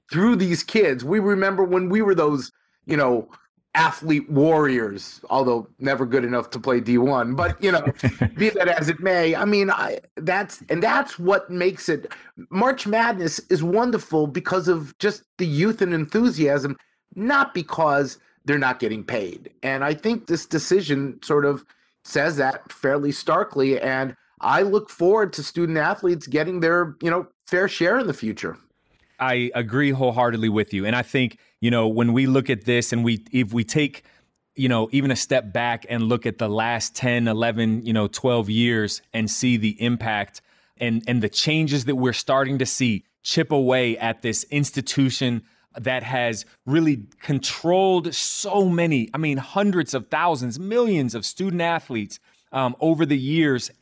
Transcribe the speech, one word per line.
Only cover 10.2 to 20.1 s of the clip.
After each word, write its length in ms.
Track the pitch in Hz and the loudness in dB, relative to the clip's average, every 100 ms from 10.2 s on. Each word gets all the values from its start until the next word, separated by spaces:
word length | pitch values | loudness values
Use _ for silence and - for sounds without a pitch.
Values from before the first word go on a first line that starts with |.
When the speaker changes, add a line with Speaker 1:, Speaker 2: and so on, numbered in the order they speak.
| 156 185 202 - - | -4 -2 -4 -8 -6
Speaker 1:
and 140 | 165 | -2
that's 380 | 214 - - - | 0 0 -2 -2
what 280 | 175 196 - | 2 2 0
makes 400 | 180 185 185 - | -2 -2 -2 -2
it, 240 | 147 - - - - 85 | -4 -6 -16 -20 -20 -6
March 380 | 185 254 262 208 | 0 0 0 0
Madness 500 | 220 233 196 165 - - | 0 0 0 -4 -4 -2
is 140 | 180 | 0
wonderful 640 | 165 208 247 214 - 156 147 | 2 2 2 -2 0 0 0
because 400 | 151 - 185 175 | -2 -2 0 2
of 320 | 170 139 - | 0 -2 -4
just 240 | 208 202 _ - | -4 -4 _ -6
the 80 | 175 | -2
youth 340 | 143 208 226 | 2 2 2
and 140 | 185 | 0
enthusiasm, 840 | 165 151 220 240 151 143 143 139 131 _ _ _ | 0 0 2 2 2 2 2 -2 -8 _ _ _
not 400 | 185 226 277 277 | -6 0 0 0
because 640 | 180 156 - 151 139 135 - _ _ | -4 -4 0 2 2 0 -6 _ _
they're 140 | 135 143 | -2 0
not 220 | 131 123 | 0 0
getting 240 | 110 110 | -2 -4
paid. 480 | 98 120 92 - - _ | -6 -6 -6 -10 -20 _
And 220 | 135 135 | -4 -2
I 100 | 143 | -2
think 320 | 156 220 | -2 -2